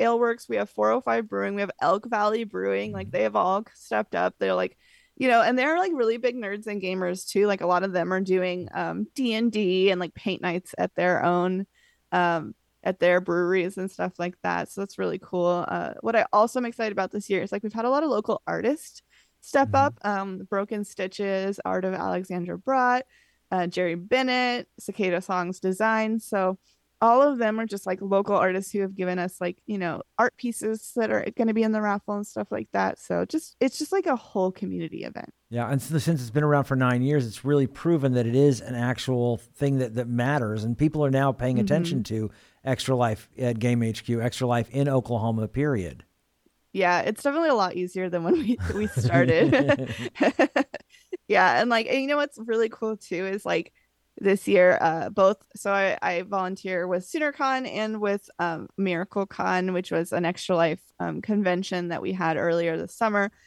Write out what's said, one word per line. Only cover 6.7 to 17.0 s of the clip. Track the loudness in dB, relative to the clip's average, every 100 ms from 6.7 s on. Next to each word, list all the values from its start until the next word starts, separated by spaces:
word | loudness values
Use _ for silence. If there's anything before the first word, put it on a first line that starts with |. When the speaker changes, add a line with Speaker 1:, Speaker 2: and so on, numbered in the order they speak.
| -6
Speaker 1:
gamers | -4 -2 -2 -4 -2
too. | 2 2
Like, | 2
a | 2
lot | 2
of | 2
them | -2 0
are | -2
doing, | 0 0 0 -4 -6
um, | -6 -4 -4 -6
D | -4 -2
and | 0 0
D | 2 2 4 4
and, | 2
like, | -4
paint | -6 -6 -4
nights | -4 -4 -6 -4
at | -4 0
their | 2 2
own, | 2 2 2 -2 -6 _ _ _ _
um, | 0 2 0 -4 -14 _ _
at | -6 2
their | 4 4
breweries | 2 0 2 2 0 -4
and | -8
stuff | -4 -6 -4
like | -8 -4
that. | -2 -2 -4
So | -8
that's | -10 -4
really | -4 -4
cool. | -4 0 2 0 -2
Uh, | -4 -6 -4
what | 0 2
I | 4
also | 4 4 0
am | -4
excited | -4 -4
about | -2